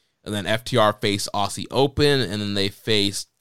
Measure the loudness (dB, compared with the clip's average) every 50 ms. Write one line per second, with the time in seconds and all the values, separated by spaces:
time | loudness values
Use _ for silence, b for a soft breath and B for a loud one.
0 | _ _ _ _ _ -8 -6 -4 -2 -2 -2 -2 -2 0 2 4 4 4 4 2
1 | 0 -2 0 -2 -2 -4 -2 -2 -2 -2 -4 -8 -10 -4 0 0 0 2 2 2
2 | 2 2 2 2 0 -2 -4 -4 -4 -4 -2 -2 -2 -2 -4 -6 -2 0 0 2
3 | 2 0 -2 -6 -8 -12 _ -20